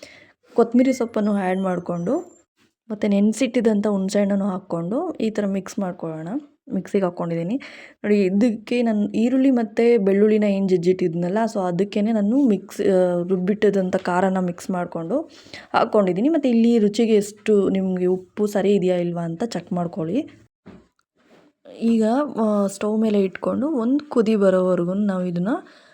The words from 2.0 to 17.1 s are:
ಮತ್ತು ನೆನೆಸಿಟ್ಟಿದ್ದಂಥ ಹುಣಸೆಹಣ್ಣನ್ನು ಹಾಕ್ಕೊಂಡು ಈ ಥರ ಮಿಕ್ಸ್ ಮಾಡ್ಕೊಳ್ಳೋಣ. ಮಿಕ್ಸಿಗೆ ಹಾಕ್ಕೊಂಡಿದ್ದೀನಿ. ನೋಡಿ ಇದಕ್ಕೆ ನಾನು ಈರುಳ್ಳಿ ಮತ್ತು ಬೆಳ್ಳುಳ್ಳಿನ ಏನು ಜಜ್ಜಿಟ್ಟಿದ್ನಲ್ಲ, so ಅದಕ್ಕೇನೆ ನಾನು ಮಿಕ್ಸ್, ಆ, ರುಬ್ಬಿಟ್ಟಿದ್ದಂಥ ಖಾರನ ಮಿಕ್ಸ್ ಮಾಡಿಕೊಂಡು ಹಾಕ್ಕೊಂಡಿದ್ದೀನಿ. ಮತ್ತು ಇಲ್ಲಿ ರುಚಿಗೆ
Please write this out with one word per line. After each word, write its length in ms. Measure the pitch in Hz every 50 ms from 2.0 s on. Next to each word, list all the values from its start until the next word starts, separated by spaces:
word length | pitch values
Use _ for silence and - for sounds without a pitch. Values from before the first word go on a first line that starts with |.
| 170 190 262 349 - - - _ _ _ _ _ _ _ _ _ _ -
ಮತ್ತು 180 | 220 202 - 214
ನೆನೆಸಿಟ್ಟಿದ್ದಂಥ 800 | 202 196 202 214 214 - 269 233 233 254 214 226 214 202 202
ಹುಣಸೆಹಣ್ಣನ್ನು 580 | 214 202 196 190 190 196 202 202 196 202 196 190
ಹಾಕ್ಕೊಂಡು 680 | 202 185 180 180 - 170 165 170 175 220 277 359 349 -
ಈ 180 | - 226 220
ಥರ 160 | 214 - 208
ಮಿಕ್ಸ್ 320 | 196 196 196 185 - - -
ಮಾಡ್ಕೊಳ್ಳೋಣ. 500 | 196 180 175 - - 165 160 160 160 170 220 294 - - _ _ _ - -
ಮಿಕ್ಸಿಗೆ 300 | 190 - - - 202 190
ಹಾಕ್ಕೊಂಡಿದ್ದೀನಿ. 560 | 175 175 - 175 170 170 165 170 175 233 285 - - - - - - - _ -
ನೋಡಿ 200 | 208 208 202 196
ಇದಕ್ಕೆ 580 | 180 190 202 240 247 208 226 - - 247 240 240
ನಾನು 300 | 233 214 208 208 202 202
ಈರುಳ್ಳಿ 380 | 208 226 247 262 262 262 277
ಮತ್ತು 540 | 262 240 226 214 - - 233 233 240 233 196
ಬೆಳ್ಳುಳ್ಳಿನ 400 | 196 196 196 208 214 214 214 214
ಏನು 240 | 208 196 196 196 185
ಜಜ್ಜಿಟ್ಟಿದ್ನಲ್ಲ, 720 | 185 180 165 180 185 180 180 175 160 175 175 175 190 220 233 214 -
so 40 | 208 185 180
ಅದಕ್ಕೇನೆ 440 | 175 170 196 202 - 214 208 220 233
ನಾನು 360 | 214 202 208 233 277 294 240
ಮಿಕ್ಸ್, 320 | 202 190 - - - -
ಆ, 420 | 196 196 190 180 180 180 175 175 175 180
ರುಬ್ಬಿಟ್ಟಿದ್ದಂಥ 680 | 196 180 180 185 208 208 220 202 190 196 185 180 190
ಖಾರನ 420 | 185 - 185 175 180 190 190 185 190
ಮಿಕ್ಸ್ 320 | 185 175 175 - - -
ಮಾಡಿಕೊಂಡು 500 | 185 180 175 170 - 170 165 165 214 294 330 - - - - - - - - - -
ಹಾಕ್ಕೊಂಡಿದ್ದೀನಿ. 560 | - 226 226 - 214 202 185 175 185 233 294
ಮತ್ತು 200 | 339 311 - 254
ಇಲ್ಲಿ 300 | 233 226 226 233 240 233
ರುಚಿಗೆ 360 | 208 202 208 - 233 214